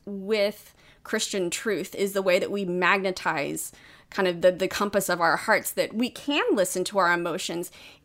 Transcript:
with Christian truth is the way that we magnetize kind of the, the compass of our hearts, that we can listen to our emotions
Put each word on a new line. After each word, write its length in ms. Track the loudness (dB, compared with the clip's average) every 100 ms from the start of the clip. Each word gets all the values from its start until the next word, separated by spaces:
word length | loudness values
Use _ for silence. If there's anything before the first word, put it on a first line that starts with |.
| -12
with 680 | -8 -2 0 0 -2 -16 _ -20 _
Christian 460 | -6 -4 -2 -2 -2
truth 440 | -2 -2 -2 -4
is 200 | -4 -2
the 80 | 0
way 160 | 2 2
that 120 | 2
we 140 | -2
magnetize 1040 | -2 0 2 2 0 -4 -2 -2 -4 -6 -10 -14 -20 -20 -10
kind 160 | -2 -2
of 140 | 4
the, 80 | 2
the 160 | 4 0
compass 420 | 0 0 0 0
of 120 | 2
our 160 | 2 2
hearts, 340 | 2 0 0
that 240 | -2 -2
we 160 | 0 -2
can 320 | -4 -2 0 2
listen 320 | 2 2 0
to 160 | -2 2
our 140 | 2
emotions 580 | 2 0 -4 -6 -6 -8 -12 -20 -6